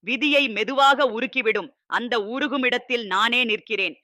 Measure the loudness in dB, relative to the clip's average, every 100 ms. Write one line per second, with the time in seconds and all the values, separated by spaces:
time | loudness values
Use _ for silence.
0 | -4 -2 2 2 2 -2 -2 4 4 6
1 | 2 0 -4 -2 0 -2 -4 _ _ -4
2 | -2 -4 -2 -4 -2 0 0 0 -2 -4
3 | -2 0 2 2 0 -2 -4 -4 -4 -6